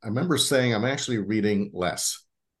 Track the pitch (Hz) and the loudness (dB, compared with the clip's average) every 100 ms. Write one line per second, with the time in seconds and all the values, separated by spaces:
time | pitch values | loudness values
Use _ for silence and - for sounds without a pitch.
0 | 110 110 175 139 - 135 123 110 120 135 | -6 -4 0 0 2 4 4 2 0 -2
1 | - 117 95 110 104 104 101 87 90 - | -2 -2 0 0 2 0 -2 -2 -4 -2
2 | - - - _ _ _ | -4 -6 -12 _ _ _